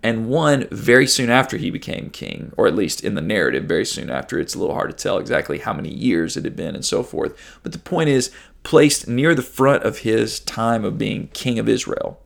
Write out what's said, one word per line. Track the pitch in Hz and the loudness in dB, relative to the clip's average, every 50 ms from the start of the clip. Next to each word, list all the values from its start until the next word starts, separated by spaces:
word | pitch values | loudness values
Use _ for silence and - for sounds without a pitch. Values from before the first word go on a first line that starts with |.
| - | 0
and | 113 117 113 113 113 | 0 -2 0 -2 0
one | 127 156 156 151 143 131 - - | 0 2 4 4 2 2 0 -4
very | - 98 - - 120 127 135 | -8 -6 4 6 8 8 8
soon | 131 - - 131 117 | 6 2 0 2 2
after | 120 127 131 - - | 4 2 2 2 -2
he | - 151 90 | -4 -4 -4
became | - - - - - - - - | -6 -6 -8 -8 -8 -8 -8 -12
king, | - - - 50 50 - - - - | -12 -12 -10 -10 -10 -10 -12 -12 -2
or | - 98 | 2 2
at | - - | 2 4
least | - 101 - - - - | 2 -2 -2 -4 -4 -4
in | - 104 | -4 -4
the | 98 76 | -4 -2
narrative, | 85 107 101 80 64 62 67 67 | -2 0 0 2 2 0 0 -2
very | - 85 85 107 | 0 0 0 0
soon | - - - 67 67 | -2 -4 -8 -6 -6
after. | 64 65 65 - - 80 | -6 -6 -6 -4 -4 -4
It's | 78 - - | -4 -4 -4
a | 95 | -4
little | 92 - - | -4 -4 -2
hard | - - - | -2 -4 -4
to | - | -6
tell | - - - - - | -6 -4 -2 -2 -2
exactly | - - - 76 - - 73 73 | -2 -2 -2 -2 -2 -2 -6 -6
how | - - 107 | -4 -6 -6
many | 73 - - | -6 -6 -8
years | - - - 127 95 82 82 80 - | -8 -2 0 0 2 2 0 0 -4
it | - - | -6 -6
had | - - | -6 -6
been | - 85 80 82 | -6 -8 -8 -8
and | - - | -6 -4
so | - - 98 123 | -2 -2 -2 -2
forth. | - - - 71 73 - - - - - - _ | -2 -4 -4 -4 -4 -6 -8 -20 -20 -20 -12 _
But | - 165 | -10 -10
the | - | -10
point | - - - 175 165 151 | -8 -4 0 0 2 4
is, | 139 131 123 - - - - - _ - _ | 4 4 2 0 -6 -14 -20 -20 _ -18 _
placed | - - 156 147 147 139 - - - | 4 6 8 8 8 4 2 -2 -2
near | 117 123 135 160 170 | -2 2 4 4 2
the | 143 120 | 2 0
front | - - - 135 135 139 - - | -4 0 2 4 4 4 4 2
of | 110 - - | -2 -4 -2
his | - 117 110 113 113 110 - - | -2 0 2 2 2 0 -2 -8
time | - - - - 113 117 117 113 107 | -8 -10 -6 -2 0 0 0 0 0
of | 101 - - | -2 -2 -2
being | 107 107 101 110 - - | -2 -2 -2 -4 -6 -8
king | - - - 127 120 113 | -10 -6 -4 -2 -2 0
of | 113 110 | 2 2
Israel | 110 110 - - - - - - - - - | 2 0 0 -4 -4 -4 -4 -8 -8 -12 -20